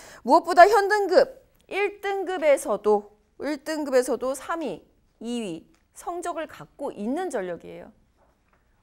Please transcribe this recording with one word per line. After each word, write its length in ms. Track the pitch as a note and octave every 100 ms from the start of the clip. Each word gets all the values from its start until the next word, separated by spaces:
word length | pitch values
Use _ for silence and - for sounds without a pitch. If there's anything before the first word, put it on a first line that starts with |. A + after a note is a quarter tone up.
| - -
무엇보다 420 | G#3+ D#4+ E4 F4+ F4+
현 220 | A4 G4+
등급, 560 | G#4 G4 E4+ - - _ _ _
일 320 | F4 G4+ G4+
등급에서도, 1200 | G4+ G4 F4 F#4 D4+ C4+ C#4+ G3+ G#3+ G#3 - _ _ -
일 200 | C#4 D4+
등급에서도 720 | - D#4 D4 C4 C4 B3 B3+
삼 280 | C4+ - E4+
위, 220 | C#4 D#3 - _ _ _
이 200 | A3+ A#3+
위 300 | G#3+ D#3+ - _ _
성적을 540 | - - F4 F4 E4 D#4
갖고 420 | - D3 - C#4
있는 400 | - G#3 D4 F#4
전력이에요. 640 | B3 F#3 E3+ F3 E3+ F3 _ _ _ _ _ _ _ _ _